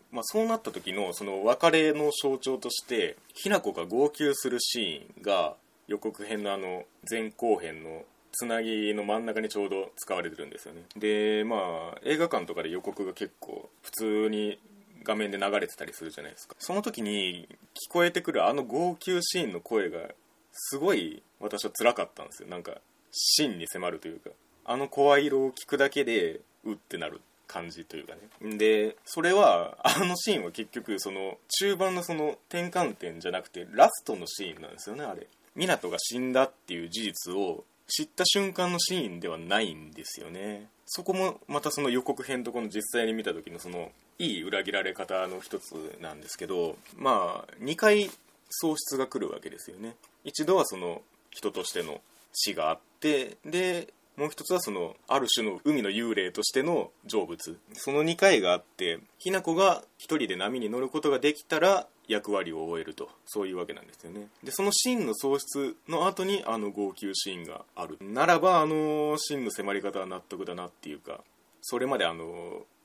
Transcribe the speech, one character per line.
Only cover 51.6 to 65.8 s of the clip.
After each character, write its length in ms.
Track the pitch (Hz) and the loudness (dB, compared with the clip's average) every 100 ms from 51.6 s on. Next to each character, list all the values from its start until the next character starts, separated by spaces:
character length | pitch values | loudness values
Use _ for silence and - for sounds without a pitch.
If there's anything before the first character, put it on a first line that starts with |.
し 80 | 87 | -4
て 120 | 92 | -4
の 180 | 80 73 _ _ _ | -4 -8 _ _ _
死 220 | - 107 82 | -2 -2 0
が 160 | 78 | 0
あ 40 | 80 | 0
っ 40 | _ _ | _ _
て、 380 | 151 143 120 - 151 | 2 2 0 -8 -6
で、 480 | 175 185 175 - - _ - | -2 0 -2 -6 -14 _ -6
も 80 | 151 | -6
う 40 | |
一 140 | - | -4
つ 100 | - | 0
は 60 | 185 | 0
そ 120 | 139 | 0
の、 240 | 98 85 - - | -4 -4 -6 0
あ 120 | 135 | 2
る 80 | 120 | 4
種 200 | - 107 | 2 2
の 140 | 92 | 0
海 200 | 147 147 | 2 2
の 80 | 101 | 2
幽 240 | 104 117 101 | 0 0 0
霊 160 | 92 | 0
と 100 | 98 | 0
し 100 | 104 | 0
て 120 | 131 | 2
の 280 | 147 160 - - - | 2 2 -2 -8 -4
成 180 | 107 85 | -2 0
仏。 320 | 82 - 85 - | -4 -10 -12 -16
そ 180 | - - | -10 -2
の 100 | 143 | 2
二 160 | 160 170 | 2 6
回 240 | 196 143 | 6 8
が 120 | 92 | 6
あ 40 | 87 | 2
っ 60 | |
て、 360 | - - 90 82 - - | 0 -4 -4 -4 -8 -10
ひ 100 | 180 | -4
な 140 | 190 | -2
こ 100 | 170 | 0
が 300 | 165 190 170 - - | 4 6 4 -2 -16
一 200 | - 156 | -4 -2
人 100 | 110 | 0
で 80 | 92 | -2
波 240 | 101 127 | -2 -2
に 100 | 107 | -2
乗 100 | 123 | -2
る 100 | 131 | -2
こ 100 | 156 | 0
と 120 | 147 | 2
が 80 | 131 | 4
で 140 | 147 | 2
き 100 | 147 | 0
た 160 | - 156 | -2 4
ら、 280 | 175 190 - _ - | 6 6 2 _ -2
役 240 | 107 104 | -2 0
割 220 | 101 87 | -2 -2
を 100 | 80 | -4
終 180 | 80 82 | -4 -4
え 40 | 80 | -6
る 80 | |
と。 160 | 78 - - - | -10 -12 -14 -8
そ 160 | 107 | -4
う 60 | 95 | -4
い 60 | |
う 40 | 92 | -4
わ 80 | 85 | -6
け 80 | |
な 80 | 73 | -10
ん 60 | - | -16
で 60 | |
す 100 | - | -18
よ 80 | 82 | -16
ね。 160 | 101 104 _ | -14 -16 _
で、 80 | - | -8
そ 120 | - | -2
の 80 | 202 | 0
真 340 | 196 254 247 147 | 2 2 0 0
の 80 | |
喪 260 | 104 135 139 | 0 2 0
失 360 | - 143 135 - | 0 -4 -4 -6